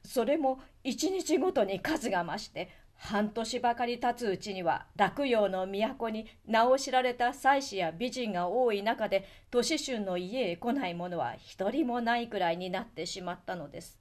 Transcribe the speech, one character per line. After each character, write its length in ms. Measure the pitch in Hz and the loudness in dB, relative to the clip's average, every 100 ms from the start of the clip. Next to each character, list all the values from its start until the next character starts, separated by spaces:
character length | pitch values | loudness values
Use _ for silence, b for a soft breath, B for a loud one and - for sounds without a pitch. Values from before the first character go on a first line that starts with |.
そ 180 | - 254 | -2 0
れ 140 | 226 311 | 2 2
も 220 | 269 262 B _ | 2 -2 B _
一 280 | 269 - - | -6 -2 0
日 260 | 370 339 302 | -2 0 2
ご 140 | 370 | 2
と 140 | 277 | 2
に 160 | 190 190 | 2 0
数 280 | 277 320 233 | -2 -2 0
が 140 | 185 | -2
増 140 | 175 185 | -2 -6
し 120 | - | -8
て、 200 | - 185 B B | -10 -10 B B
半 340 | _ - 208 208 | _ -4 -2 0
年 300 | 226 226 247 | -2 -4 0
ば 160 | 240 | 0
か 100 | 233 | 0
り 120 | 240 240 | -2 0
経 180 | 247 240 | -2 0
つ 100 | 233 | -2
う 100 | 180 | -2
ち 160 | 214 | -4
に 80 | 190 | -2
は、 240 | 170 143 - - | 0 -2 -6 2
洛 280 | 190 - | 2 2
陽 220 | 277 226 196 | 2 4 4
の 180 | 190 | 0
都 440 | 185 196 220 269 226 | -2 -2 -2 -2 -4
に 180 | 220 220 B | -4 -10 B
名 220 | - 220 240 | 2 4 6
を 100 | 262 | 4
知 140 | 269 | 4
ら 100 | 254 | 2
れ 120 | 247 | 2
た 200 | 240 240 | 0 -2
妻 280 | 247 269 277 | 4 4 4
子 160 | 269 196 | 2 -2
や 160 | 165 | -2
美 180 | 160 247 | -2 -4
人 220 | 247 233 | -2 -2
が 160 | 175 180 | -2 0
多 240 | 226 247 | 2 2
い 100 | 202 | 2
中 240 | 208 233 208 | 0 0 0
で、 180 | 196 B B B | 0 B B B
年 260 | 240 233 311 | 0 2 -2
春 240 | 277 233 | -2 -4
の 160 | 196 180 | -2 -2
家 340 | 180 254 202 | -2 -2 -2
へ 60 | 170 | -2
来 160 | 233 | -2
な 140 | 277 190 | 0 -2
い 60 | |
者 240 | 170 180 170 | -4 -4 -2
は 180 | 120 110 | -4 -6
一 320 | - - 190 | -16 -4 0
人 180 | 262 247 | 0 0
も 140 | 240 | 0
な 160 | 233 240 | 0 0
い 100 | 240 | -2
く 120 | 202 | 0
ら 120 | 175 | 0
い 60 | 170 | 0
に 120 | 185 | -2
な 120 | 185 | -4
っ 60 | 196 | -6
て 180 | - | -8
し 160 | 175 190 | -8 -6
ま 120 | 180 | -8
っ 60 | 180 | -8
た 100 | - | -8
の 140 | 180 143 | -8 -8
で 120 | 165 | -12
す。 160 | 165 - | -16 -20